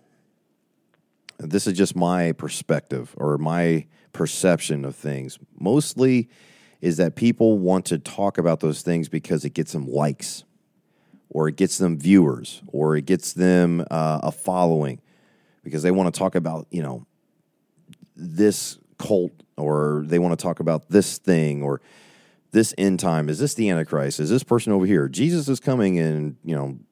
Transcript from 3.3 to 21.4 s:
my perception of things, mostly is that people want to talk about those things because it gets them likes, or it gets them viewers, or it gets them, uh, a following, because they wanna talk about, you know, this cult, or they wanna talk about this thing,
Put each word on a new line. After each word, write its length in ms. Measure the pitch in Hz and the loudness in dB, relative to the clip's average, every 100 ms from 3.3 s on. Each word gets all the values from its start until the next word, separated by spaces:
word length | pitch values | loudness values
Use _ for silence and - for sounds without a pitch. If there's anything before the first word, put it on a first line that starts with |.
| 73 | -2
my 480 | 78 82 87 80 - _ _ | -2 0 2 0 -2 _ _
perception 720 | - 80 - 92 85 - 73 | -6 -4 0 2 2 0 -6
of 120 | 69 - | -6 -8
things, 420 | 73 67 65 - - - | -8 -8 -10 -16 -20 -6
mostly 720 | 90 139 147 - 131 127 117 _ _ _ _ - | 0 2 0 2 2 2 0 _ _ _ _ -6
is 160 | 87 80 | -2 0
that 180 | 85 | 0
people 420 | - 117 113 113 104 | 2 0 4 4 4
want 280 | 90 92 - | 2 0 0
to 120 | 82 | -6
talk 380 | - - 101 - | -6 -4 -2 0
about 200 | 85 80 | 0 2
those 240 | 80 76 | -2 -2
things 260 | - 85 78 | -2 -2 -2
because 360 | 82 - 80 | -6 -4 -4
it 60 | 73 | -4
gets 200 | 85 78 | -6 -6
them 160 | 80 67 | -6 -4
likes, 560 | 67 73 67 - - - _ _ _ _ _ _ _ - | -2 -2 -4 -10 -14 -18 _ _ _ _ _ _ _ -8
or 180 | 78 78 | -2 -2
it 80 | |
gets 240 | 71 92 - | 0 0 0
them 180 | 92 80 | 0 0
viewers, 640 | 78 98 78 62 - - - | 6 6 6 2 -8 -18 -8
or 300 | 73 78 76 | -2 0 0
it 100 | 69 | 0
gets 280 | 90 - | -2 -2
them, 500 | 82 92 90 87 85 - | 0 4 4 4 0 -2
uh, 300 | 80 78 78 | -2 -2 -2
a 80 | 80 | -4
following, 680 | - - 90 87 80 71 62 _ _ _ _ _ _ | -6 -2 2 2 2 -2 -6 _ _ _ _ _ _
because 220 | - 76 | -10 -2
they 80 | 87 | 0
wanna 180 | 95 90 | 2 0
talk 240 | - 95 | 0 -2
about, 320 | 90 82 80 76 | -2 -4 -8 -8
you 100 | 87 | -8
know, 240 | 71 62 - _ _ _ _ _ _ _ _ - _ - | -6 -10 -16 _ _ _ _ _ _ _ _ -20 _ -16
this 640 | 85 80 104 - - - _ - | -6 2 2 2 -6 -12 _ -10
cult, 340 | - 101 87 - _ - | -2 0 -2 -8 _ -6
or 480 | 76 76 73 76 76 | -2 0 0 -2 0
they 140 | 87 | 2
wanna 160 | 87 82 | 2 0
talk 240 | 92 80 | -2 -2
about 280 | 82 78 - | -2 -2 2
this 300 | 101 - - | 2 2 -2
thing, 440 | - 85 | 0 2